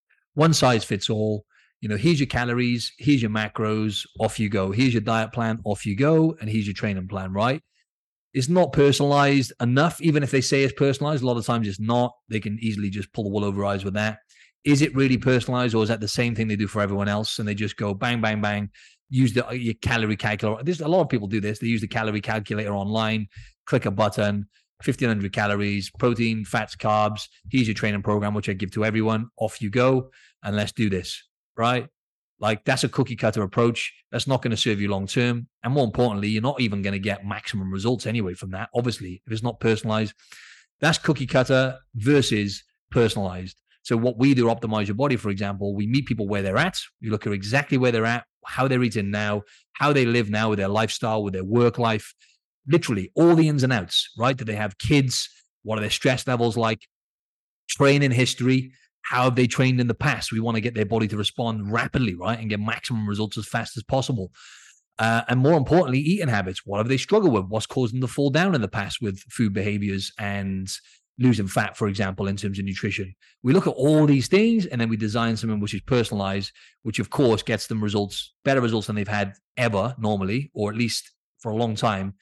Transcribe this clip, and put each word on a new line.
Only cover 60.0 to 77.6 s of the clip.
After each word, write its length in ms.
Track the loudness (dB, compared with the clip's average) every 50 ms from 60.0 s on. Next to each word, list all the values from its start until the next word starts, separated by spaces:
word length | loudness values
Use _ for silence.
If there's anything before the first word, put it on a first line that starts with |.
| 0 -2 0 -2 -4 -4
We 80 | -4 -4
wanna 220 | -2 -2 -2 -2
get 120 | -2 -2 -2
their 120 | -2 -2
body 200 | 0 0 0 0 -2
to 100 | -2 -4
respond 520 | -4 -4 -4 -4 -4 -4 -4 -4 -4 -2
rapidly, 440 | -2 -2 -2 -2 -2 -2 -2 -2 -4
right? 240 | -4 -4 -4 -4 -4
And 100 | -4 -4
get 120 | -4 -4
maximum 460 | -4 -4 -6 -6 -6 -6 -4 -4 -4
results 300 | -4 -2 -4 -4 -4 -6
as 100 | -8 -8
fast 300 | -6 -6 -6 -6 -8 -10
as 60 | -12
possible. 500 | -6 -2 -2 -2 0 -2 -4 -6 -6 -10 -12 -18 -20 -20 -20 -20 -20 -20 _ _ _ _ _ -2
Uh, 260 | 0 2 2 0 0 0
and 120 | 2 4
more 180 | 4 6 4 4
importantly, 400 | 4 4 4 4 4 4 0 0
eating 300 | 2 0 0 0 0 0
habits. 340 | 0 0 -2 -4 -6 -8 -8
What 140 | -4 -2 -2
have 100 | 0 0
they 80 | 0
struggled 380 | -2 2 2 2 4 6 4 4
with? 100 | 2 2 0
What's 180 | -4 -4 -4
caused 260 | -4 -2 -2 -2 0
them 80 | 0 -2
to 60 | -4
fall 240 | -2 -2 0 0 2
down 240 | 2 2 2 2 2
in 80 | 0
the 60 | 0 -2
past 340 | -2 -4 -6 -6 -6 -4
with 160 | -4 -4 -6 -6 -10 -8
food 220 | -2 -2 0 0
behaviors 580 | 0 0 -2 -2 -2 -2 -2 -2 -2 -4 -6 -8 -8 -8
and 520 | -6 -6 -4 -4 -4 -4 -6 -6 -6 -8 -10 -12 -14 _ _ _ _ _ _ 2
losing 280 | 4 4 4 2 0
fat, 300 | -2 -2 -2 -2 -2 -4
for 100 | -4 -4
example, 420 | -2 -2 -2 -2 -2 -2 -4 -4 -4
in 80 | -4
terms 220 | -4 -6 -6 -6 -6
of 60 | -6
nutrition? 500 | -6 -6 -6 -4 -4 -4 -6 -8 -10 -14 _ _ _ _ _
We 100 | 0 2
look 140 | 2 4 2
at 80 | 0 0
all 320 | 2 2 4 6 6 6
these 200 | 6 6 4 4
things 380 | 4 4 4 4 4 4 2 0
and 160 | 0 -2 -2
then 80 | 0 0
we 80 | 0
design 400 | -2 -2 -2 0 0 0 0 0
something 240 | -2 -2 -2 -2 -2
which 140 | -2 -4 -4
is 80 | -6
personalized, 680 | -2 0 2 2 2 0 -2 -4 -2 -2 -4 -4 -6 -8 -12 _ -20 -20 _ _
which 160 | -10 -6 -4 -4
of 120 | -4 -2
course 320 | 0 2 4 4 4 2
gets 240 | 0 -2 -4 -4